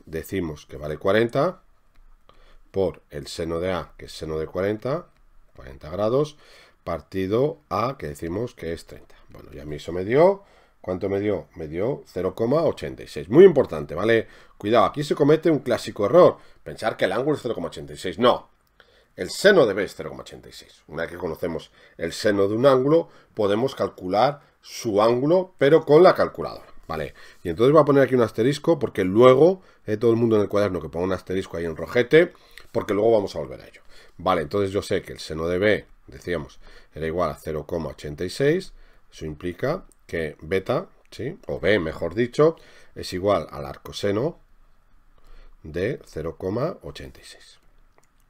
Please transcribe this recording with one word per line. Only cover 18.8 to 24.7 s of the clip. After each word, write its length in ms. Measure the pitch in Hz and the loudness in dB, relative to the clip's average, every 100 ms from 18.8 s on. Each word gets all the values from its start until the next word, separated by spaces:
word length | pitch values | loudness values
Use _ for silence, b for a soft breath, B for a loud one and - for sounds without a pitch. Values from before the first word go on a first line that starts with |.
| b b b | b b b
el 140 | - 92 | -10 -10
seno 360 | - - 190 | 2 6 6
de 80 | 117 | 4
B 120 | 98 | 0
es 100 | 90 | -6
cero 140 | - 76 | -8 -14
coma 140 | 67 | -14
ochenta 260 | - 65 - | -18 -20 -20
y 20 | |
seis. 320 | - - _ - | -20 -20 _ -12
Una 140 | 78 | -8
vez 80 | 80 | -8
que 60 | 85 | -8
conocemos 540 | 87 78 85 78 - b b - | -8 -6 -6 -6 -12 b b -10
el 140 | 85 | -8
seno 380 | - 107 101 98 | -2 0 2 0
de 60 | |
un 100 | 113 | 2
ángulo, 420 | 139 131 139 165 165 b b | 4 4 4 2 0 b b
podemos 420 | - 101 107 131 | -2 0 0 -2
calcular 640 | - 98 - 92 98 135 147 b b | -2 -4 -4 -2 2 2 0 b b
su 420 | - | -18